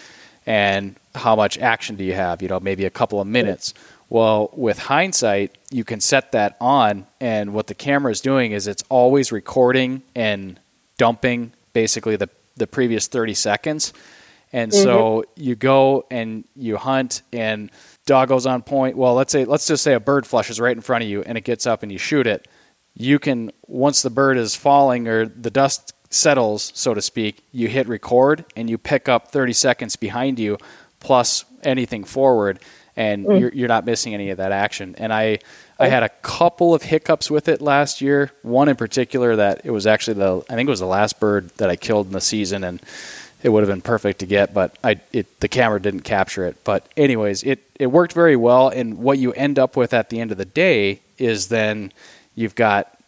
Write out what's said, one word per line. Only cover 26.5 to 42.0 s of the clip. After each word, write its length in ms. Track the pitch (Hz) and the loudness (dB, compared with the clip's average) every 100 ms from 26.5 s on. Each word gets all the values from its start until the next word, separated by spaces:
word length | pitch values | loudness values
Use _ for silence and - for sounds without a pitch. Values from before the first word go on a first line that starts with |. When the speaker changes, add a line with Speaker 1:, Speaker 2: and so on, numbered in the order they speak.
| 107 - | -2 -6
Speaker 1:
so 200 | - 131 | -6 -4
to 80 | 104 | -2
speak, 420 | - 120 107 - _ | -4 -4 -6 -6 _
you 160 | 127 113 | -4 -2
hit 200 | 131 120 | -2 -2
record 560 | 110 - 120 139 156 - - | -4 0 4 4 2 -4 -10
and 140 | 113 | -6
you 80 | 113 | -6
pick 320 | - 143 - | -2 -2 2
up 200 | 120 - | 0 0
thirty 200 | 143 127 | -2 -2
seconds 440 | 113 135 120 117 - | 0 0 0 -2 -8
behind 420 | 107 117 135 123 | -6 -4 -4 -2
you 180 | 107 104 - - _ _ | -4 -4 -8 -20 _ _
plus 420 | - 127 120 - - - | 0 2 2 -2 -8 -8
anything 420 | 143 131 120 113 95 | -4 -2 -2 -6 -8
forward, 540 | 135 135 120 101 95 - - _ - | 0 4 4 2 -2 -10 -20 _ -4
and 300 | 107 104 98 | -2 -2 2
Speaker 2:
Mm. 140 | 196 | 2
Speaker 1:
you're, 100 | 123 | 2
you're 140 | 139 120 | -2 0
not 180 | 113 98 | 0 0
missing 280 | 113 117 | -4 -4
any 160 | 104 98 | -6 -8
of 80 | 92 | -6
that 160 | 95 | -2
action. 420 | 98 104 - 95 - | -2 -2 -4 -12 -8
And 140 | 110 | -4
I, 280 | 110 110 107 - - - - | -2 0 -2 -6 -20 -12 0
I 100 | 131 | 2
Speaker 2:
Okay. 20 | |
Speaker 1:
had 140 | 131 | 2
a 60 | 110 _ | 0 _
couple 520 | - - 170 - 170 | -10 0 0 2 2
of 100 | 160 | 2
hiccups 460 | - 156 - 156 - | 2 -2 0 -2 0
with 200 | 147 170 | -2 0
it 120 | 151 | -2
last 380 | 147 143 143 - | 2 2 0 -2
year. 320 | 139 143 139 _ | 0 2 0 _
One 260 | 113 123 147 | -2 2 4
in 80 | 127 | 2
particular 580 | 113 131 123 131 123 110 | -2 -2 -2 0 2 4
that 260 | 101 - - | 2 0 -2
it 60 | |
was 140 | 110 101 | -2 2
actually 280 | 107 - | 2 2
the, 320 | 101 98 92 - | 0 0 0 -4
I 60 | 117 | -4
think 120 | 139 | -2
it 40 | |
was 80 | 107 | -2
the 60 | 92 | 0
last 340 | 95 107 - | 0 0 0
bird 300 | 107 104 87 - | 0 0 -2 -4
that 120 | 101 | -2
I 60 | 87 | -2
killed 320 | - 107 | 0 -2